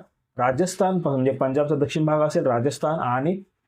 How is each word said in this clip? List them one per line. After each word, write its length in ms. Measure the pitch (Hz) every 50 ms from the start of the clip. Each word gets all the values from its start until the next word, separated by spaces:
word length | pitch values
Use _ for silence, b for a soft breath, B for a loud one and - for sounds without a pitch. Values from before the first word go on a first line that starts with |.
| - _ _ _ _ _ _ 120
राजस्थान, 560 | 123 127 127 131 180 180 - - 196 185 190
म्हणजे 360 | 180 156 147 139 131 131 135
पंजाबचा 440 | 135 - 139 135 135 147 147 147 156
दक्षिण 300 | 139 143 135 - 160 156
भाग 160 | 156 151 151
असेल, 260 | 151 151 151 170 147
राजस्थान 480 | 135 117 120 117 143 - - - 151 156
आणि 480 | 165 - 123 120 127 135 165 190 196 196 _ _ _ _